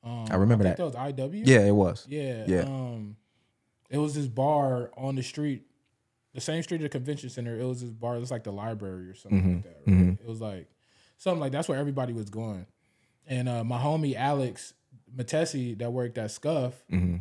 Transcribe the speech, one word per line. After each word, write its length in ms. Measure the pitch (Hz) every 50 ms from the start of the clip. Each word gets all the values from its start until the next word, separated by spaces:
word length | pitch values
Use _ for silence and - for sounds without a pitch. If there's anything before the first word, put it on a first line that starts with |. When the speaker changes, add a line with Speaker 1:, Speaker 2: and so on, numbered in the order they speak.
Speaker 1:
Um, 240 | - 117 120 117 113 110
Speaker 2:
I 60 | -
remember 280 | 92 98 110 117 104 101
Speaker 1:
I 40 | 92
think 80 | 87 -
Speaker 2:
that. 40 |
Speaker 1:
that 40 | 180
was 100 | 151 123
I 160 | 120 131 143
W. 300 | 139 131 131 139 175 208 220
Speaker 2:
Yeah, 140 | 135 131 117
it 100 | 101 101 101
was. 320 | 104 95 90 - - - 131
Speaker 1:
Yeah. 360 | 139 151 143 135 123 113 107
Speaker 2:
Yeah. 140 | - - -
Speaker 1:
Um, 540 | 131 135 135 135 131 123 120 113 107 104 104 _ _ _ _ _ _ _ _ _ _ _ _ _ _ _
it 80 | 131 143
was 160 | 151 151 143
this 120 | 151 143
bar 640 | 131 110 117 131 143 151 147 139 135 131 123 120 - -
on 180 | - 131 135 135
the 80 | 131
street, 440 | 127 - - 147 151 147 135 - - _ _ _ _ _ _ _ _ _ _ _ _ _
the 80 | _ 131
same 220 | - - 156 165
street 180 | 165 - 175 165
at 40 | 156
the 40 | 143 - 139
convention 300 | 127 139 147 143 - 127
center. 280 | - 131 120 120 117 110
It 60 | 127
was 160 | 127 127 123
this 80 | 123 120
bar. 260 | 113 110 117 120 120
It 40 | 120
was 100 | 120 127
like 140 | 127 117 110
the 80 | 107
library 560 | 98 101 104 113 113 104 104 95 92 92 90 90
or 60 | 92
something 240 | - - 104 104 95
Speaker 2:
Mm-hmm. 120 | 92 92 90
Speaker 1:
like 80 | 87
that. 140 | 107 - - - -
Right? 100 | 101 95
Speaker 2:
Mm-hmm. 280 | 92 90 90 92 101 -
Speaker 1:
It 40 | 117
was 120 | 113 110
like 280 | 113 107 98 92 82 _ _ _ _ _ _ _ _ _ _ _
something 220 | - 196 180 165
like 120 | 147 135
that's 160 | 127 143 165 -
where 100 | 151 135
everybody 340 | 147 143 139 135 127 123
was 160 | 120 113 107 101
going. 380 | 98 110 113 113 104 92 90 _ _ _ _ _ _ _ _ _ _ _ _
And, 220 | 160 135 127 123 127
uh, 160 | 120 117 113
my 140 | 117 123 117
homie 360 | 123 147 156 160 156 139 131
Alex 580 | - 127 139 147 143 131 123 - - - - _ _ _ _ _ - _ _ 127
Matesi 640 | 127 120 - - 156 170 160 - 139 127 120 117 101
that 120 | 120 120
worked 260 | 120 127 123 120 117 120
at 120 | 110 107
Scuff, 440 | - - - 147 165 151 127 123 131 - _ _
Speaker 2:
Mm-hmm. 240 | - 92 90 90 87 87